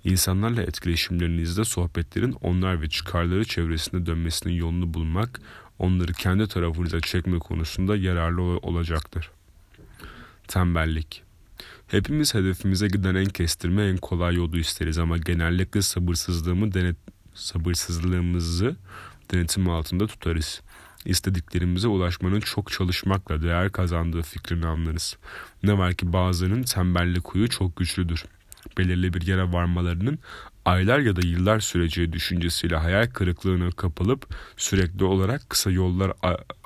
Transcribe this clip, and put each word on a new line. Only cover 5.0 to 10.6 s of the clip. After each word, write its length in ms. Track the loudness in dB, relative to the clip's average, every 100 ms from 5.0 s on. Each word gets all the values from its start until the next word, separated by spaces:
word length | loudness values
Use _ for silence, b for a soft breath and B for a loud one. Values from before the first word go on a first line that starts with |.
| -2 0 -2 -6 B B B -2
onları 340 | 2 2 0
kendi 340 | 0 2 2 2
tarafınıza 520 | 0 -2 0 -2 -2
çekme 380 | 0 -2 0 -2
konusunda 560 | -2 -4 -2 -2 0 2
yararlı 460 | 2 2 0 0
ol-, 180 | 0 0
olacaktır. 680 | 0 -2 0 -2 -4 -8 -8 -14 _ -20 -20 -20 B B B B B B -2
Tembellik. 760 | 2